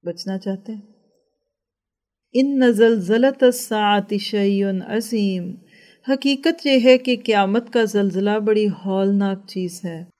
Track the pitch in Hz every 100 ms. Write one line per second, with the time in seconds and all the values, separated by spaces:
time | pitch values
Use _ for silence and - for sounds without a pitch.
0 | 170 175 - 190 190 190 - 214 - _
1 | _ _ _ _ _ _ _ _ _ _
2 | _ _ _ 247 269 277 254 208 226 226
3 | 175 226 262 269 254 247 - 214 208 208
4 | 202 208 202 208 196 196 196 190 180 214
5 | 220 233 202 185 175 - _ - - _
6 | - 269 277 269 330 330 285 269 247 254
7 | 254 240 240 208 196 214 240 240 214 208
8 | 196 180 202 214 208 214 208 - 185 190
9 | 196 202 196 190 - 190 180 180 175 165
10 | 175